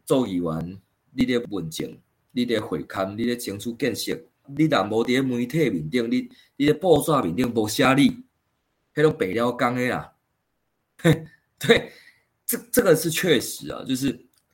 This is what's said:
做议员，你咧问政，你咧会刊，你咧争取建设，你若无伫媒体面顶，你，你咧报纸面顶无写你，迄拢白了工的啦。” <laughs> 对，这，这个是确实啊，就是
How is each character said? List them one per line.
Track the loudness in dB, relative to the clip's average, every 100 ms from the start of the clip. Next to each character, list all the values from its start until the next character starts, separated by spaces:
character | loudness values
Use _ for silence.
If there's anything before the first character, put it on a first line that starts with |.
| 0
做 | 0 2
议 |
员， | -2 -2 -4 -6 -12 _ _ _
你 | -4 0
咧 | 0 -2
问 | -8 -8
政， | -8 -10 -12 _ _ _
你 | -4 -2
咧 | -2
会 | -2 -6
刊， | -6 -6 -6 -2
你 |
咧 | -4 -4
争 | -6 -8
取 | -10
建 | -4 -4 -4
设， | -6 -8 -10 _ -12
你 | 0 2
若 | 2
无 | 2 0 2
伫 | 0
媒 | 0 -2 -2
体 | 0 0
面 | 0 -2
顶， | -2 0
你， | -2 -4 -16 _ 0
你 | 0
咧 |
报 | 2 4 4
纸 | 4 0
面 | 0 -2
顶 | 0
无 | 0 0
写 | 2 4
你， | 6 4 2 -14 _ _ _ _ _ _
迄 | 2
拢 | 2 2
白 | -2
了 | 0 -2
工 | 0 -2 0
的 | -2
啦。” | -2 -8 _ _ _ _ _ _ _ _ _
<laughs> | 4 4 0 _ _ _
对， | 2 2 2 -16 -20 _ _ _ -8
这， | -8 -2
这 | 2
个 | 4 2
是 | 2
确 | -2 2 0
实 | 0 -10 -10
啊， | -10 -6
就 | -2
是 | -2 -4 _ _ _